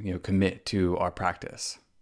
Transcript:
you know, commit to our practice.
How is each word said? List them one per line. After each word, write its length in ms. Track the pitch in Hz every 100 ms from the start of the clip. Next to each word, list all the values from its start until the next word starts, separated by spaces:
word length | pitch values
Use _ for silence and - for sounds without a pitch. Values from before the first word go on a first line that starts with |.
you 80 | 101
know, 80 | 90
commit 460 | - 98 95 - -
to 320 | 101 90 87
our 120 | 90
practice. 680 | - 92 - - - - - _ _